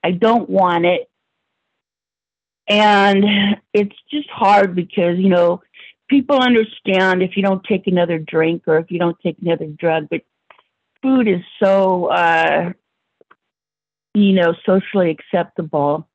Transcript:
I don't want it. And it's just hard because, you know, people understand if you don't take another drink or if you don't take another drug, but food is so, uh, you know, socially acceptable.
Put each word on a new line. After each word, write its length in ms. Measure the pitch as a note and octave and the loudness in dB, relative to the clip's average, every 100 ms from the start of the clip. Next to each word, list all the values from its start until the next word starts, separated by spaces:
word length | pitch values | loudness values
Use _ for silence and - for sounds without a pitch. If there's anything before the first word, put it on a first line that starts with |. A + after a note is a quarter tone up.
I 80 | E3 | -4
don't 360 | F3+ A3 A#3 F#3 | 0 2 0 0
want 360 | F#3+ F#3 F3 F3 | 0 0 2 0
it. 240 | F3+ - _ _ _ _ _ _ _ _ _ _ _ _ _ _ _ - | -2 -6 _ _ _ _ _ _ _ _ _ _ _ _ _ _ _ -2
And 560 | G#3 G#3+ G3+ G3+ G3 G#3 G3+ G3+ G#3 _ | 2 4 4 4 2 2 0 -2 -4 _
it's 220 | G#3 G3+ - _ | -2 -2 -8 _
just 180 | D4+ C#4+ | -10 -10
hard 460 | - G3 G3+ G3 F3+ | -2 2 4 2 -2
because, 420 | F3 - F3 F3 | -4 -2 -2 2
you 100 | F#3+ | 2
know, 320 | F3+ F3 F3 _ - - _ _ | 4 2 0 _ -20 -20 _ _
people 280 | C#4 C4+ C#4 | 0 2 0
understand 840 | B3 A#3+ A3 - - F#3+ F#3+ F#3 | 4 2 0 -6 -2 0 2 0
if 160 | F3+ F#3+ | -2 -2
you 60 | |
don't 220 | G3 F#3+ | -2 -2
take 240 | - F#3+ G3 | -2 -4 0
another 320 | F3+ E3+ E3 | 0 0 -4
drink 420 | D#3 E3 D#3+ E3+ - | -4 -2 -2 -2 -2
or 100 | D#3+ | -2
if 140 | E3 | -2
you 80 | F3+ | -4
don't 180 | F3 E3+ | -4 -4
take 200 | F3+ D#3 | -8 -6
another 240 | F3 E3 D#3+ | -4 -4 -6
drug, 400 | D3+ E3+ D#3+ D3+ | -6 -4 -4 -4
but 120 | E3 _ _ _ _ _ _ _ _ | -10 _ _ _ _ _ _ _ _
food 240 | C4 C4 A3 | -2 0 0
is 160 | F3+ - - | -2 -6 -4
so, 460 | G3 G3 F#3+ F3+ F3 | 0 2 0 -2 -2
uh, 680 | F3 E3+ E3 E3 D#3 F3 - _ _ _ _ _ _ _ _ _ _ _ _ _ | 0 0 0 0 -2 -4 -10 _ _ _ _ _ _ _ _ _ _ _ _ _
you 200 | G#3 G3+ | 0 2
know, 200 | F#3+ E3+ F3 | 2 0 -2
socially 460 | - F#3+ F#3+ G3+ F3 | 0 0 0 -2 -2
acceptable. 960 | D#3 - F3 F3+ - D#3 D3+ C#3+ D3+ D#3+ | -4 -6 -6 -4 -8 -6 -2 -2 -2 -8